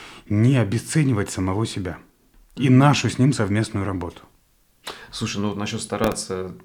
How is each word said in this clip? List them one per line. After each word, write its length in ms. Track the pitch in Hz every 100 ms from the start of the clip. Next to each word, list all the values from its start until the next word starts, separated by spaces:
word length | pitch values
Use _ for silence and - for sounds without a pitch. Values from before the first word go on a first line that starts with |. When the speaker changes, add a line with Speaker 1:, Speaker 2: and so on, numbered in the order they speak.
| - - -
Speaker 1:
не 300 | 104 117 139
обесценивать 720 | 101 110 - 160 139 107 98
самого 380 | - 95 98 113
себя 320 | - 90 78 - _ _ _ _ -
и 140 | 127
Speaker 2:
Мгм. 80 | 127
Speaker 1:
нашу 300 | 143 131 120
с 100 | -
ним 120 | 131
совместную 540 | 135 101 104 107 101 98
работу. 360 | 92 87 - - _ _ _ _ _ - - -
Speaker 2:
Слушай, 280 | - 110 101
ну 60 | 104
вот 80 | 98
насчет 240 | 107 110
стараться, 720 | - 104 110 101 - 92 92 87